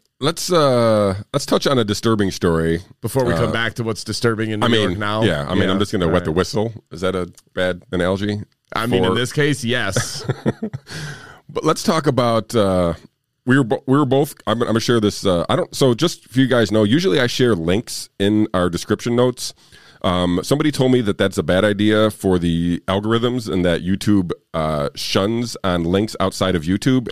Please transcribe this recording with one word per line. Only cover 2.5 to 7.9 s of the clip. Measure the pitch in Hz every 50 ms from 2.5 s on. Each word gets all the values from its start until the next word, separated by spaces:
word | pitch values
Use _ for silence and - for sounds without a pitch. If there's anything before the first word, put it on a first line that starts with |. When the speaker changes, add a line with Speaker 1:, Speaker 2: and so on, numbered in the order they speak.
| 82 80 80 82 82 85 95 - - _
Speaker 2:
Before | - 113 - 135 127
we | 120 117
come | 113 117 117
Speaker 1:
Uh, |
Speaker 2:
back | - 113 113 113 -
to | - 117
what's | 113 107 - -
disturbing | - 107 - - 117 113 104 110 110
in | 110 107
New | 120
Speaker 1:
I | 120
mean, | 120 110 104 95
Speaker 2:
York | 87 -
now? | 104 104 107 110 113
Speaker 1:
yeah, | 98 82 73 73
I | - 92
mean, | 95 92
Speaker 2:
Yeah, | 92
Speaker 1:
I'm | 92 101
just | 101 -
gonna | - 95 87
Speaker 2:
all | 82
Speaker 1:
wet | 82 90 85
the | 82
Speaker 2:
right. | 78 87
Speaker 1:
whistle. | 85 - - 107 104 117 107 - - _
Is | - 85
that | 92 92 92
a | 92 90 87 - - - _ _
bad | 92 92 90 90 90 - _